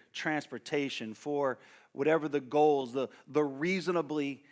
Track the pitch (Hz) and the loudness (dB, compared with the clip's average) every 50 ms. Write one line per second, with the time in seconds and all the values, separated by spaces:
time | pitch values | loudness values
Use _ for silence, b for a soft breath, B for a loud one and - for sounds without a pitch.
0 | b b b - - 160 156 147 - - 127 113 - - 156 147 139 131 - - | b b b -6 -2 -2 -2 -2 -4 -6 -10 -12 -6 -2 -2 -2 -2 -2 -4 -6
1 | 117 110 104 - - 147 147 143 139 131 120 - b b b b b b b 131 | -8 -8 -10 -8 -6 -4 -2 0 0 0 -2 -4 b b b b b b b 0
2 | 139 151 160 156 151 147 143 139 127 120 147 147 151 151 143 135 131 117 123 139 | 2 4 4 4 2 0 -2 -2 -2 2 4 6 6 6 6 4 0 -2 -4 -4
3 | 123 - B B B B 131 151 151 139 135 139 160 180 196 180 151 180 175 165 | -4 -4 B B B B 0 0 0 0 -2 -2 -2 0 0 0 0 0 0 0
4 | 156 - 151 151 139 139 135 - - b | 0 0 -2 -2 -2 -2 -4 -8 -14 b